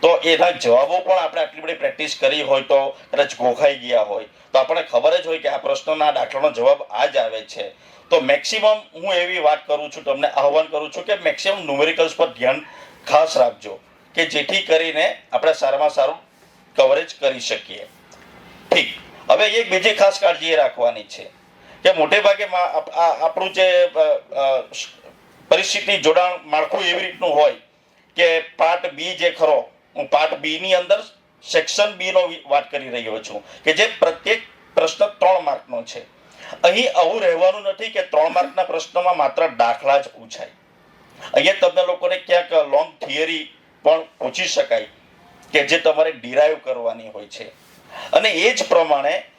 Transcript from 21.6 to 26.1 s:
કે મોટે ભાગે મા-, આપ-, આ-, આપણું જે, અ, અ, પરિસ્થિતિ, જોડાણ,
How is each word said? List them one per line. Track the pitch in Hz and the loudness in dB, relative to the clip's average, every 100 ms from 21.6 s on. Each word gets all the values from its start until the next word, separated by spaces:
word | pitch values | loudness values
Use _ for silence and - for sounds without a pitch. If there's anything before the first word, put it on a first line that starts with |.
| - - | -20 -2
કે | 180 | 0
મોટે | 170 147 202 | 2 2 4
ભાગે | 202 202 208 | 4 2 -2
મા-, | 180 175 | -2 -2
આપ-, | 160 - | -2 -6
આ-, | - 170 139 160 | 0 0 2 -2
આપણું | 160 190 | -2 -6
જે, | 190 185 180 175 | 2 4 4 2
અ, | 160 156 143 - - | 2 2 2 -2 -4
અ, | 135 131 - - - - - _ _ _ _ | 0 0 -4 -12 -14 -16 -20 _ _ _ _
પરિસ્થિતિ, | 160 185 202 202 196 | 2 2 -4 -2 0
જોડાણ, | 156 | 2